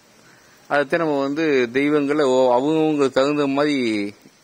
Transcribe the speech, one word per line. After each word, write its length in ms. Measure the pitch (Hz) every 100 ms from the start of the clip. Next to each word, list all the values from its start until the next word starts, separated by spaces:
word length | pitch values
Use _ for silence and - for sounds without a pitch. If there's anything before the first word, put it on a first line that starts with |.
| _ _ - - _ _ -
அதைத்தான் 320 | 147 139 170
நம்ம 220 | 160 139
வந்து 500 | 139 147 160 135 120
தெய்வங்களை 540 | 131 143 151 139 151 139
ஓ-, 320 | 127 127 123
அவங்கவங்களுக்கு 540 | 143 160 156 147 135
தகுந்த 360 | 131 139 147 143
மாதிரி, 640 | 139 151 143 117 107 101 107 - _